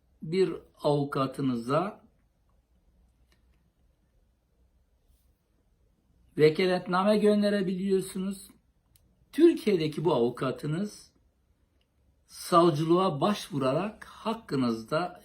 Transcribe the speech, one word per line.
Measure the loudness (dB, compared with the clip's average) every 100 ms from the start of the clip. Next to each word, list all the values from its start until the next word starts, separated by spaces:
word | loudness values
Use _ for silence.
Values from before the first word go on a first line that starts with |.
| _ _
bir | -4 0 0 -4 -14 _
avukatınıza | -2 0 -2 -4 -4 -4 -4 -4 -2 -2 -4 -8 _ _ _ _ _ _ _ _ _ _ _ _ _ _ _ _ _ _ _ _ _ _ _ _ _ _ _ _ _ _ _ _ _ _ _ _ _ _ _ _ _ _ _ 4
vekaletname | 4 4 0 0 -2 0 2 4
gönderebiliyorsunuz. | 4 4 2 0 -2 -4 -2 -2 -2 -6 -8 -8 -14 -20 _ _ _ _ _ _ _
Türkiye'deki | 4 4 6 2 0 0 -2 0
bu |
avukatınız | 2 0 -2 -4 -4 -6 -6 -6 -10 -20 _ _ _ _ _ _ _ _ _ _ _ _
savcılığa | -18 0 4 4 4 2 2 2 0
başvurarak | -2 -2 -6 -4 -2 -2 -4 -10 -20
hakkınızda | -10 -8 -8 -6 -2 -2 -4 -4 -4 -4 -10